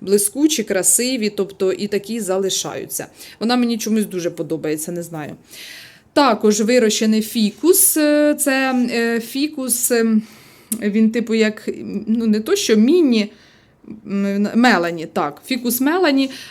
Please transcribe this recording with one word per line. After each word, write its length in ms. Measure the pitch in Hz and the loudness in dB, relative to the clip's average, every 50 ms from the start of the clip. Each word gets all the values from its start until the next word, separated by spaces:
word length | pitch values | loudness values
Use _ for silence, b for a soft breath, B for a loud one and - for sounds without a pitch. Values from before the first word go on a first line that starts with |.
блискучі, 640 | - 185 202 202 202 - - 269 302 311 - - | -2 0 0 2 0 -2 0 0 0 2 2 -2
красиві, 680 | 208 - 202 185 175 - - - 240 254 262 233 214 208 | -2 -2 -2 0 2 2 2 2 0 0 -2 -2 -2 -2
тобто 420 | 208 - 190 180 - - 196 190 | -2 -2 -4 -4 -4 -2 -2 -2
і 140 | - - 208 | -2 -2 -4
такі 340 | 202 208 196 202 - 226 233 | -4 -4 -4 -4 -6 -6 -6
залишаються. 840 | 202 180 185 190 196 185 - - - 156 - - - - - - 135 B B B B B B B | -4 -2 -2 -2 -2 -2 -2 -4 -6 -6 -8 -10 -10 -10 -10 -10 -10 B B B B B B B
Вона 160 | - 233 247 | -2 0 0
мені 220 | 247 240 233 233 220 | 0 0 0 -2 -4
чомусь 280 | - 214 220 220 208 | -2 0 0 0 0
дуже 240 | 170 185 180 165 170 | -2 -4 -4 -4 -4
подобається, 640 | 170 - 165 147 160 147 156 156 156 156 - 180 | -4 -6 -6 -6 -6 -4 -4 -4 -4 -4 -6 -8
не 100 | 175 170 | -8 -8
знаю. 340 | 170 156 165 156 147 - - - B B B B B B B B B B B B B _ | -10 -10 -10 -10 -10 -12 -12 -16 B B B B B B B B B B B B B _
Також 480 | - 302 285 254 214 220 - 214 202 208 | 0 2 4 4 2 4 2 2 2 2
вирощений 600 | 214 214 254 247 226 214 214 - 226 220 214 220 | 2 2 4 4 4 2 2 2 2 2 2 2
фікус, 760 | 214 - - 233 214 202 - - - 339 370 - - - - | 0 -2 0 0 0 0 0 2 2 4 4 4 2 2 2
е, 380 | 320 302 294 294 294 294 294 294 294 | 2 2 4 4 4 4 2 2 0
це, 360 | - 277 262 269 269 262 254 247 240 - | 0 0 0 0 0 0 0 0 0 0
е, 300 | - 233 233 233 233 233 | 0 -2 0 0 -2 -4
фікус, 680 | 233 - - 269 294 302 302 262 262 247 - - - - | -4 -6 -4 -4 -4 -4 -4 -6 -4 -4 -2 -2 0 0
е, 300 | 247 226 226 226 220 214 220 B B B B B B B B B 220 - | 2 2 2 2 2 0 0 B B B B B B B B B -8 -4
він 280 | 196 208 196 220 220 220 | -4 0 2 2 2 2
типу 240 | 226 240 233 220 220 | 2 0 -2 0 0
як, 340 | 220 214 214 214 - - - - - - - - 202 - | 2 2 0 -2 -4 -8 -10 -10 -8 -10 -10 -8 -6 -4
ну, 200 | 208 220 233 226 | -2 -2 0 2
не 140 | 220 208 220 | 2 0 0
то, 160 | 220 - 403 | 0 0 -2
що 200 | 403 - - 220 | 0 2 2 4
міні, 560 | 214 220 262 339 359 320 254 233 214 202 208 b b b b b b b b b _ _ - - - - | 4 6 6 6 4 4 4 4 2 0 -2 b b b b b b b b b _ _ -20 -20 -18 -10
м, 420 | - 196 196 196 196 196 202 208 - - | -6 -4 -2 -2 -2 0 -2 -2 0 2
Мелані, 520 | 226 247 247 208 175 170 170 170 165 160 | 4 4 4 4 4 2 0 -4 -6 -8
так, 360 | 165 - 190 160 147 - - - | -6 -4 -2 -2 -2 -4 -8 -8
фікус 340 | - 262 240 247 240 240 247 | -6 -6 -4 -2 -2 -2 0
Мелані. 500 | 262 294 330 381 359 302 269 269 269 269 262 B B B | 0 0 0 2 2 2 2 2 0 0 -4 B B B